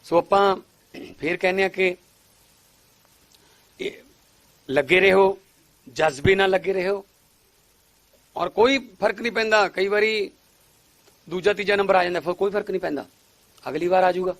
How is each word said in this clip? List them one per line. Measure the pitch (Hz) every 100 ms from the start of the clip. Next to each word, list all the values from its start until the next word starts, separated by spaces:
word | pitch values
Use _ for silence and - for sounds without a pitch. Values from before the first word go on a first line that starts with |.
ਸੋ | - 170
ਆਪਾਂ | 175 196 202 180 _ _ _ - - -
ਫੇਰ | 147 175
ਕਹਿੰਦੇ | 185 190
ਹਾਂ | 190
ਕਿ | 185 185 180 _ _ _ _ _ _ _ _ _ _ _ _ _ _ _ _ _ _
ਇਹ | - - - _ _ _ _ _ -
ਲੱਗੇ | 139 135 185
ਰਹੋ, | 190 190 196 196 _ _ _ _ -
ਜਜ਼ਬੇ | 123 156 135 156
ਨਾਲ | 190 196
ਲੱਗੇ | 190 180
ਰਹੋ, | 190 180 202 - _ _ _ _ _ _ _ _ _ _ _ _ -
ਔਰ | 175
ਕੋਈ | - 240 269 - -
ਫਰਕ | 208 208
ਨਹੀਂ | 233
ਪੈਂਦਾ। | 214 220 214 190
ਕਈ | - 196
ਵਾਰੀ | 208 220 214 196 _ _ _ _ _ _ _ _ _ -
ਦੂਜਾ, | 180 180
ਤੀਜਾ | 202 196 202
ਨੰਬਰ | 196
ਆ | 185
ਜਾਂਦਾ, | 175 175
ਫਿਰ | 156
ਕੋਈ | 180 196
ਫਰਕ | 202 -
ਨਹੀਂ | 185
ਪੈਂਦਾ, | 170 143 - _ _ _ _ _ 131
ਅਗਲੀ | 143 175
ਵਾਰ | 185
ਆ | 185
ਜਾਊਗਾ। | 180 185 180